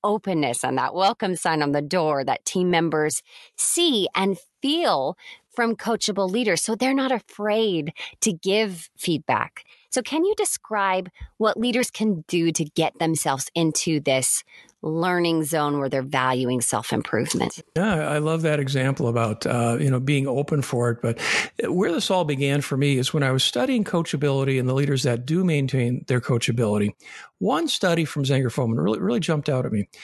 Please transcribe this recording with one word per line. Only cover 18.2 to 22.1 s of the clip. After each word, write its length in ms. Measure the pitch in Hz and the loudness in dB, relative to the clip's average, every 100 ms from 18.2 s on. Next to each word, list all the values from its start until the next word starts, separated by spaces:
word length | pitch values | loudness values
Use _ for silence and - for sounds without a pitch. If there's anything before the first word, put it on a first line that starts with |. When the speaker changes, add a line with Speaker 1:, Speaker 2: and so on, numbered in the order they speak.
| 151 165 | 0 0
Speaker 2:
that 180 | 160 147 | 0 0
example 480 | 135 135 135 135 123 | 0 0 0 0 0
about, 360 | 117 113 107 - | 0 0 0 0
uh, 320 | 120 117 123 | 0 2 2
you 120 | 143 | 2
know, 100 | 127 | 2
being 260 | 131 143 139 | 2 0 0
open 360 | 127 143 151 | 0 0 0
for 280 | - 120 120 | 0 0 0
it. 120 | 117 | 0
But 180 | 117 113 - - - - - | -2 -2 -2 -2 -2 -4 0
where 220 | 175 240 | 2 2
this 180 | 311 | 2
all 140 | - | 2